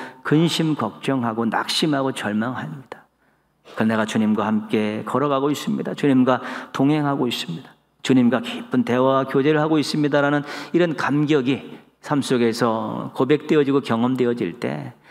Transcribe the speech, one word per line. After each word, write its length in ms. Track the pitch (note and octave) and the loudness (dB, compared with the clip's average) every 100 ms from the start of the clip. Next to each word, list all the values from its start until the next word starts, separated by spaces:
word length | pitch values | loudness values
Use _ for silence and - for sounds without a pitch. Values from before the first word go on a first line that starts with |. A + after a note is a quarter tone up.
| - - | -14 -10
근심, 520 | - D3 E3 - D#3+ D3 | 0 4 4 2 0 0
걱정하고 720 | A2 - - C3+ A#2 A2 A2+ | -4 -6 -4 -2 -2 -2 -2
낙심하고 680 | - - - E3 C#3+ C3+ | -2 -2 0 0 0 -2
절망합니다. 920 | - G#2+ G#2+ A#2 B2+ D#3 D3+ B2+ - _ _ _ _ _ _ - - | -4 -4 -2 -4 -6 -10 -12 -16 -20 _ _ _ _ _ _ -14 -2
그러나 180 | A2 | 0
"내가 120 | A2 A2 | 0 0
주님과 420 | A#2 G#2+ G#2+ G#2 | 0 2 2 0
함께 560 | G#2+ G#2+ A2+ G#2+ G#2+ A2 | -2 0 -2 -2 -4 -4
걸어가고 460 | B2 D3 C#3 C#3 | -2 0 0 0
있습니다. 420 | C#3 - - - | -2 -2 -4 -4
주님과 480 | - C#3+ C3 B2+ B2 - - - | -2 2 4 4 2 -2 -12 -8
동행하고 560 | - C3+ D3+ D3 C#3 B2+ | 0 2 2 0 -2 -2
있습니다. 420 | A2+ - E2 - - _ _ | -4 -8 -10 -12 -20 _ _
주님과 380 | - C3 A#2+ A#2+ | 2 4 6 2
깊은 440 | - - - B2+ | -2 -10 -4 -2
대화와 420 | A#2 B2 C3 C3+ C3+ | 0 2 2 2 2
교제를 340 | C#3 C3+ D#3 | 2 2 2
하고 180 | D#3 D#3 | 2 2
있습니다."라는 640 | C3+ D#3 D3 D3 C#3+ D3 C#3+ - - | 0 0 2 2 2 0 -2 -10 -4
이런 220 | E3+ F3 C#3+ | 0 0 0
감격이 840 | - C#3+ D3 D3+ B2+ B2 - - - _ | 0 0 2 2 2 -2 -4 -18 -20 _
삶 220 | - D3 | -4 -2
속에서 880 | B2+ B2+ A#2+ A2 A#2+ A2 A2 A#2 B2+ | 0 2 2 2 0 0 -4 -6 -6
고백되어지고 680 | - C3 D3 - D#3 C#3 C#3 | -2 2 2 2 2 4 2
경험되어질 800 | - A2+ A#2+ C3 B2 A#2+ F#2+ D#2+ | 0 0 0 2 0 0 -4 -4
때 340 | A#2+ D3 B2+ - - | -6 -6 -10 -14 -20